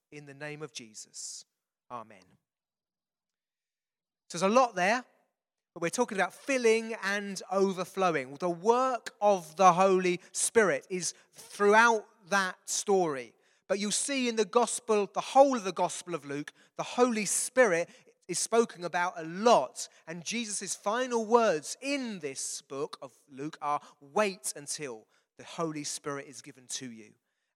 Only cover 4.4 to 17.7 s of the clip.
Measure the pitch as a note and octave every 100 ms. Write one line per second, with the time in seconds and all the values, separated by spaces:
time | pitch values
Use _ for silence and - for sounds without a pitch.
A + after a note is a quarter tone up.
4.4 | F#3+ A#3 B3 F#3+ F3+ A#3+ B3 _ _ _
5.4 | _ _ _ F3 E3 - B3 F#3+ F3+ -
6.4 | - C4 A#3 A3 A3+ A3 F#3+ G3+ G3+ F#3
7.4 | - F#3+ G3 F3+ F#3 - F#3 D#3 C3 C#3
8.4 | F3+ E3+ G3 A#3+ C4 A#3+ - - G#3 G3
9.4 | D#3+ D#3 F#3 E3+ F#3+ F#3 F3+ F3+ - -
10.4 | - A3+ G3+ C3+ - F#3 E3 - _ -
11.4 | - - G#3 G#3+ A#3 A3 G3 _ F3 G3
12.4 | F#3 - - - - G3 E3+ C3+ A#2 _
13.4 | _ _ - G3 G3+ G3 - C#4 B3 A3
14.4 | G#3 A#3+ A#3 - - G#3+ G3 - - C4
15.4 | C#4 B3+ F#3+ F3 F3 - - E3+ C3+ C#3+
16.4 | D3 - _ - D#3 - B3+ A3 G3 -
17.4 | - - A#3+